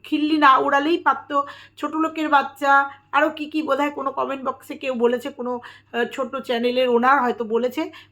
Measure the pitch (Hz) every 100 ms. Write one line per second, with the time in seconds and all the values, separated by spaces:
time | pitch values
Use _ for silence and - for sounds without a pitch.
0 | - 302 302 311 285 262 277 277 294 339
1 | 285 254 - 285 277 - - - 294 320
2 | 320 320 302 285 269 - 277 277 277 -
3 | _ 277 311 311 302 320 285 269 285 285
4 | 269 269 254 269 262 262 - 277 269 247
5 | 240 247 277 277 247 247 - - _ 233
6 | 233 - 247 269 - 233 247 247 254 233
7 | 254 277 247 233 226 226 247 247 320 -
8 | -